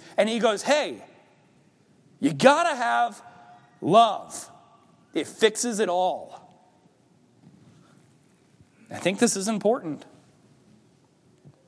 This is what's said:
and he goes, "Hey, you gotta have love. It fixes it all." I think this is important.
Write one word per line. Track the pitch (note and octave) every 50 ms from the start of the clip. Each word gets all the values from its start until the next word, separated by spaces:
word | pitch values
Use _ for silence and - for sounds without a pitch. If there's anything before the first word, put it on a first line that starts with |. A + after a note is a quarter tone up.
| - - -
and | - G3+
he | A3 A3+ A#3
goes, | G#3+ A3+ G#3 G3+ -
"Hey, | A3 C#4 D4+ C4 F3 A#2+ G2 - - - - _ _ _ _ _ _ _ _ _ _ _ _ _ _ _ _ _ _ _ -
you | - C#3 D#3+
gotta | C#3 - C4 C#4+ D#4+ E4+ E4+ D4
have | B3 A#3+ A#3 A#3 A#3+ A#3+ A#3 G#3 - - - - - - - - - - _ _ _
love. | - B2 F#3 A3+ A#3 A3 F#3 - - - - - - - - - - _ _ _ _ _ _ _ _ _ -
It | E3 C#3+
fixes | - - - A3 G#3+ G#3+ - A#3+ B3 A3 G3
it | G#3+ F3+
all." | F3 F3+ F#3 F3+ C#3+ A2+ - - - - - - - _ _ _ _ _ _ _ _ _ _ _ _ _ _ _ _ _ - - - - - - - - - _ _ - _ _ _ _ _ _ _ _ _ _ _ - - _ _ _ - -
I | G3+
think | - - F3 G3 -
this | B3 A3+ -
is | G3 F#3+
important. | G#3+ A3 G3 - G3+ A#3+ C#4 - D#3+ C#3+ - - - - - _ _ _ _ _ _ _ _ _ _ _ _ _ _ _ _ _ _ _ _ _ _ _ _ - D3 - _ _